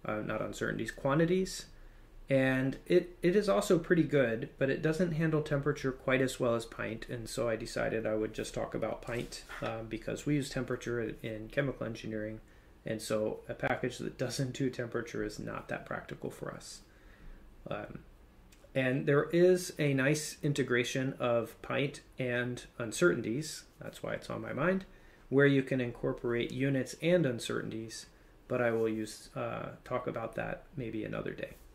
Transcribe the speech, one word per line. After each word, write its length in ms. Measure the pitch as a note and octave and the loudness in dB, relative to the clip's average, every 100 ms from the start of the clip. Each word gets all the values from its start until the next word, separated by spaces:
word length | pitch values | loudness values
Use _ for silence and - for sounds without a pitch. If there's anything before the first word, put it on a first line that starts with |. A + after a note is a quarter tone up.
uh, 120 | A2 G#2+ | -4 -4
not 260 | G#2+ G#2+ | -4 -4
Uncertainties, 480 | G#2 G#2 A2+ G#2+ A2 | -4 -2 -2 -2 -4
Quantities. 720 | - C3+ D3 E3 F#3 F#3 - - - - - - - - | -2 2 4 4 4 0 -6 -12 -18 -20 -20 -20 -20 2
And 480 | C3+ C3 C3 C3+ - - | 4 6 2 0 -2 4
it, 300 | F3 F3 - | 4 4 0
it 120 | E3+ | 4
is 140 | G3+ G3 | 4 4
also 300 | G3+ G3+ F3 | 2 4 2
pretty 240 | - E3+ | 6 4
good, 480 | C#3 C#3+ A#2+ A2+ C#3+ - | 6 6 4 2 -4 0
but 100 | C3+ | 0
it 140 | - | 2
doesn't 300 | D#3 D#3 F3+ | 2 2 2
handle 280 | D#3 E3 D#3 | 2 2 2
temperature 520 | D3+ C#3+ C#3+ C#3 C3+ | 2 2 2 0 -2
quite 280 | B2+ - C3 | -2 2 4
as 180 | C3 - | 4 2
well 160 | B2 | 2
as 120 | A#2 A#2 | 2 -2
pint, 420 | - A2 A#2 - | -6 -6 -6 -6
and 180 | B2 A2 | -8 -6
so 220 | - A#2+ | -2 0
I 80 | A2 | 0
decided 480 | A#2 B2+ A2+ A2 | -2 -2 0 0
I 120 | A2+ A2 | 0 0
would 180 | A2 | -2
just 180 | A2+ A2+ | -4 -6
talk 220 | B2 A2 | -4 -4
about 260 | A#2+ A2 - | -2 -4 -4
pint, 440 | - A#2+ - - - - | -6 -6 -6 -10 -12 -6
um, 240 | A2+ A2+ A2+ | -6 -6 -8
because 380 | A2+ - - - | -8 -6 -4 0
we 80 | |
use 160 | D3 C3+ | 0 0
temperature 640 | C3+ A#2+ B2 - A#2+ A2+ - | -4 -4 -4 -2 -2 -4 -6
in 260 | A#2+ G#2+ A2 | -8 -8 -4
chemical 360 | - C#3+ - A#2 | 0 0 -2 -6
engineering, 540 | A2+ A2+ A2 G#2+ A2 - - - - | -6 -6 -6 -6 -8 -16 -20 -20 -14
and 160 | - A2 | -6 -6
so 400 | - A2 A2 - - | -2 0 0 -4 -8
a 60 | |
package 420 | A#2+ C3+ B2 B2+ - | -6 -2 -2 -2 -4
that 200 | A#2+ - | -8 -4
doesn't 340 | B2 - C3 | -4 -2 -4
do 160 | B2 C3+ | 0 -2
temperature 540 | B2+ A#2+ A#2+ A2+ A2+ | -2 -6 -6 -6 -6
is 140 | G#2+ - | -6 -6
not 300 | A2+ A2 - | -8 -8 -8
that 180 | - - | -10 -6
practical 440 | - - - - | -8 -8 -8 -8
for 220 | - - | -8 -10
us. 280 | G1+ - - - - - - - - - - - | -10 -14 -16 -18 -20 -20 -20 -18 -18 -20 -16 -8
Um, 300 | G#2 G#2 - - - - - - - - | -8 -8 -14 -16 -20 -20 -20 -20 -20 -4
and 320 | C3+ C3 C3+ D3+ | 0 2 2 4
there 240 | C#3+ D3+ | 4 4
is 420 | E3+ F3+ F3+ F3+ - | 6 8 6 2 0
a 160 | D3 | 2
nice 420 | C#3 C3+ D3+ - - | 4 4 2 -2 -2
integration 720 | D3+ D3 B2+ B2 B2 C3+ C3 - | 0 2 2 2 2 0 -2 0
of 420 | B2 A#2 - - | 2 2 0 -10
pint 380 | - B2 C#3+ - - - | -4 -2 -2 -4 -18 -4
and 480 | B2+ B2 B2 B2 - - | -2 0 -2 -4 -10 -8
uncertainties, 840 | A2+ - F3 C3+ G#2+ A#2+ D#3 - - - | -6 4 4 4 0 -4 -4 -10 -14 -14
that's 220 | - - | -14 -8
why 120 | - | -6
it's 140 | A2 - | -6 -4
on 140 | A2+ | -6
my 100 | A2 | -4
mind, 320 | A2+ E3 F#3+ - - - - - | 0 2 2 -2 -20 -20 -20 2
where 180 | C3 C#3+ | 6 8
you 160 | C#3 | 6
can 180 | C3 C3+ | 4 0
incorporate 680 | A#2+ A#2+ C3+ C3 B2 A#2+ - | 0 -2 -4 -2 0 0 0
units 460 | B2+ C#3 C3+ B2 - | 0 2 2 -2 -2
and 240 | D#3+ F3+ | 4 4
uncertainties, 840 | C#3 A#2 - A#2 A2 A2 A2+ - - - - - - | 4 0 -2 -4 -4 -6 -8 -12 -16 -20 -20 -20 -4
but 120 | B2 | 2
I 120 | A#2+ | 2
will 160 | A2+ A2+ | 4 2
use, 420 | A2 G#2+ - - C3 | 0 -4 -8 -12 -8
uh, 320 | A#2 A2+ - - | -6 -6 -8 -10
talk 240 | - B2 - | -4 -4 -2
about 260 | A#2 A2+ | -4 -6
that 300 | - A2 - - - | -6 -6 -6 -8 -8
maybe 280 | A#2 A2 | -6 -4
another 260 | G#2+ - - | -4 -4 -4
day. 220 | - - - - | -6 -8 -10 -20